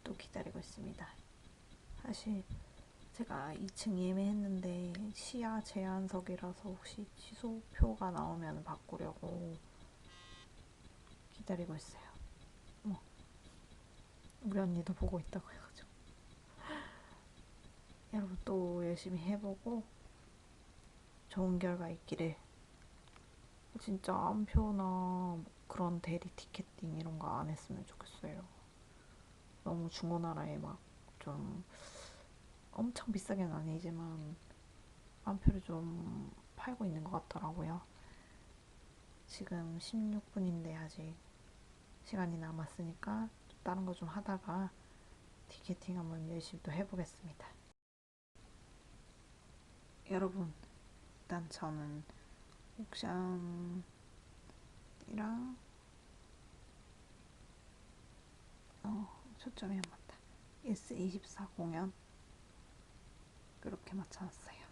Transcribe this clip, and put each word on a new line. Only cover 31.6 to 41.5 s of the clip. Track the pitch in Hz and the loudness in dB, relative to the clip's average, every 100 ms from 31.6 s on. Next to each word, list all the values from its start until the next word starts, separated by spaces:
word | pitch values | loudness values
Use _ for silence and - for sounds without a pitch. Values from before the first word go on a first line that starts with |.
| 180 - - - - - - - - - - | -6 -10 -12 -10 -10 -12 -16 -16 -16 -16 -10
엄청 | - 233 240 - | 2 4 4 2
비싸게는 | 208 - 196 180 | 2 4 4 6
아니지만 | 160 160 160 170 165 165 160 151 170 - - - - - - - - | 4 2 2 2 0 0 -2 -2 -6 -10 -16 -16 -16 -16 -16 -16 -4
암표를 | - 196 - 196 | 0 10 12 10
좀 | - 165 165 170 170 - 135 - - - | 2 0 2 0 0 -2 -2 -8 -14 -6
팔고 | - 247 | -4 2
있는 | 208 160 | 2 2
것 | 156 175 - | 2 0 0
같더라고요. | - 156 170 160 170 - - - - - - - - - - - - - - - | 0 0 2 2 0 -2 -14 -14 -14 -14 -16 -16 -16 -16 -16 -16 -16 -16 -16 -10
지금 | - 190 175 165 165 | -6 0 0 0 -2
십육 | - 226 214 208 - | 0 4 4 4 2
분인데 | - 185 170 160 160 | 4 4 4 2 -2
아직 | 160 - 160 170 - - - | -2 -4 -4 -6 -12 -18 -18